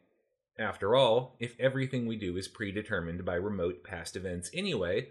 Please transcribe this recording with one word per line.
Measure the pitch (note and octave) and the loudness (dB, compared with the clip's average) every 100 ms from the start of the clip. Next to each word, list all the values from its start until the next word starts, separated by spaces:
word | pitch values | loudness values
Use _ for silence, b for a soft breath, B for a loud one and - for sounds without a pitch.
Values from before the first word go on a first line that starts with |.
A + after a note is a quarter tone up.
| _ _ _ _ _ - | _ _ _ _ _ -6
After | G#2+ - G2 B2 | -4 -2 4 6
all, | B2+ A2+ C3+ - | 8 6 2 -6
if | A#2 - | -8 0
everything | B2+ C3 C3 B2+ A#2 | 2 2 0 0 -2
we | A2+ | -2
do | G2 F2+ | -2 -4
is | F#2+ | -6
predetermined | - G2+ G2 G#2 G2+ E2+ E2+ F#2 | -6 -4 -4 -2 -2 -2 -4 -2
by | |
remote | F2 G2 G2+ F2 F2+ | -2 -2 0 -2 -2
past | - F2 E2 G2 | -8 -10 -8 -8
events | F#2 F2 - | -6 -6 -6
anyway, | E3+ G3+ C3+ F2 G#2 C3+ | -4 -2 -2 0 0 -2